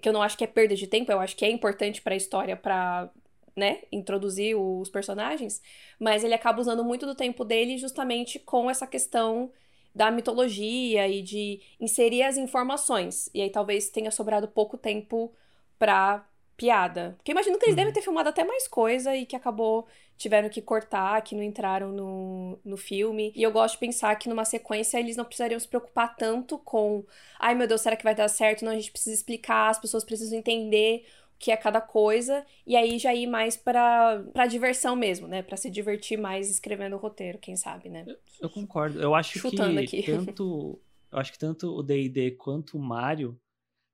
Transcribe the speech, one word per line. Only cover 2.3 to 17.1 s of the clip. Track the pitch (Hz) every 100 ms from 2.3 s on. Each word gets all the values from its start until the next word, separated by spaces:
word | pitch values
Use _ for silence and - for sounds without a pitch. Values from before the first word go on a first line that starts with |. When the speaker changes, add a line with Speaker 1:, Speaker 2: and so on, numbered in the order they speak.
| 190 185
Speaker 1:
pra, | 185 196 185 180 180 180 _ _ _ _ -
né, | 202 - -
introduzir | 202 190 196 196 190 208 220
os | 190 185 196
personagens, | 196 202 202 247 302 220 - - - - -
mas | 220 214
ele | 226
acaba | 226 233 226
usando | 240 233
muito | 240 247 277
do |
tempo | 269 247 247 220
dele | 226 240 254
justamente | 262 262 254 240 240 -
com | - 254 247
essa | 262 262
questão | 262 - 233 226 226 254 _ _ _ _
da | - 220
mitologia | 233 240 233 247 202 214 247 247 214 196
e | 202
de | 190 208 208 202 - -
inserir | 226 - 233 247
as | 269 269
informações, | 262 254 254 285 - 220 180 - -
e | 202
aí | 196
talvez | 208 202 202 202
tenha | 226 220
sobrado | 214 214 208 208
pouco | - 214 247
tempo | 220 214 208 226 233 _ _ _ _ -
pra | 214 190 196 202 - _ _ -
piada. | 240 214 180 175 175